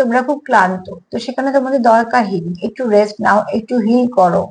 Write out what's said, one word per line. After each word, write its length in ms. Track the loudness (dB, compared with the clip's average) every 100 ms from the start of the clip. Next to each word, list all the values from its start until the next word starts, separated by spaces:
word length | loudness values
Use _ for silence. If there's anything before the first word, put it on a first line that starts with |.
তোমরা 180 | 0 0 -2
খুব 120 | -4 0
ক্লান্ত, 380 | 2 2 -2 -10 -18 -12
তো 40 | -10 -8
সেখানে 240 | -6 -2 0
তোমাদের 240 | 0 2 4
দরকার 300 | 2 2 0 0
হিলিং। 220 | -4 -6 -8 -8
একটু 140 | -6 0 2
রেস্ট 220 | 2 0 0
নাও, 140 | 0 0 -4
একটু 180 | -4 -2 2
হিল 160 | 2 2 2
করো 260 | 2 2 -4